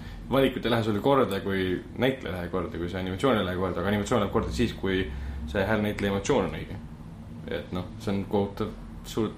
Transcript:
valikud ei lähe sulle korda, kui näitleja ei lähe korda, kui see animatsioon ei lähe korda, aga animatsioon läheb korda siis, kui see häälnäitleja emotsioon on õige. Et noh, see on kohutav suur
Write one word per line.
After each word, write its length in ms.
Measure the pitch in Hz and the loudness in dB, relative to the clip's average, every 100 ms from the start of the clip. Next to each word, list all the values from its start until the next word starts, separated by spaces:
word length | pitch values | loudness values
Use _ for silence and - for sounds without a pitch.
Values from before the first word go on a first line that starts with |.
| - - - | -10 -10 0
valikud 360 | 135 131 104 113 | 4 4 2 2
ei 60 | |
lähe 120 | 117 | 2
sulle 160 | 110 101 | 2 2
korda, 360 | 135 139 104 98 | 4 4 4 2
kui 380 | 98 95 92 90 - - | 0 2 2 0 -4 0
näitleja 340 | 127 135 - | 0 0 -4
ei 60 | 90 | -4
lähe 100 | 87 | -2
korda, 280 | 92 85 82 | -2 -2 -2
kui 100 | 87 | -4
see 100 | 92 | -2
animatsioon 360 | 92 92 135 110 | -2 0 2 4
ei 80 | 90 | 2
lähe 140 | 90 | 0
korda, 220 | 92 87 | 0 0
aga 100 | 92 | 2
animatsioon 300 | 104 101 120 | 2 2 2
läheb 100 | 98 | 2
korda 180 | 117 95 | 2 0
siis, 220 | - 113 | 2 0
kui 280 | - 98 95 95 - - - - | 0 0 2 0 -4 -6 -6 -4
see 180 | 104 95 | 0 2
häälnäitleja 480 | 107 104 101 101 | 2 2 0 0
emotsioon 320 | 98 - 131 87 | 0 2 2 2
on 100 | 76 | -2
õige. 240 | - - - - - - - - - | -8 -10 -10 -12 -14 -14 -12 -12 -6
Et 200 | 82 - | -6 -4
noh, 200 | 90 87 - | -6 -6 -6
see 140 | - 98 | -2 -2
on 80 | 92 | 2
kohutav 460 | 104 101 - 107 - - - - | 2 2 0 -4 -4 -12 -12 -6
suur 240 | - 107 | 0 0